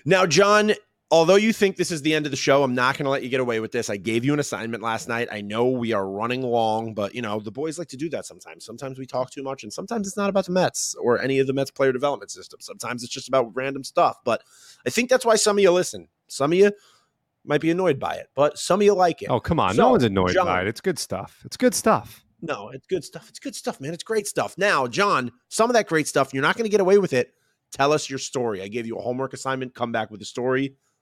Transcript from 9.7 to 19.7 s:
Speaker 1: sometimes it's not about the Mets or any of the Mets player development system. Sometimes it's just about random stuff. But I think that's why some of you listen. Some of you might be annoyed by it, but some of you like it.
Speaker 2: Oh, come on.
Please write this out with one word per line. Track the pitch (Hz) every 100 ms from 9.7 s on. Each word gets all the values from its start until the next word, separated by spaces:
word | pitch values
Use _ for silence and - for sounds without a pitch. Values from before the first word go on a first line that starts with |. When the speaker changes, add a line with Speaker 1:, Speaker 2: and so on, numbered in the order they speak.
Speaker 1:
sometimes | - 202 233 196
it's | 208
not | 202
about | 196 190
the |
Mets | 185 156 - - -
or | 113 120
any | 127 135
of | 135
the |
Mets | 135 135
player | - 135
development | 123 143 123 98
system. | 92 92 -
Sometimes | - 101 117 120
it's | 120
just | - -
about | 135 117 120
random | 131 139 135
stuff. | - 156 107 -
But | 110 _ _ - - -
I |
think | 180 247
that's | 254 233
why | 220
some | 214 208
of |
you | 190
listen. | 180 175 98 85 _ -
Some | - 139
of | 175
you | 202 202 _ _ _ _ _ _ -
might | 147
be | 160
annoyed | 170 185 139
by | 82 85
it, | - -
but | 147 -
some | - 185
of | 208
you |
like | 190 180 -
it. | 98
Speaker 2:
Oh, | 123
come | - 165
on. | 98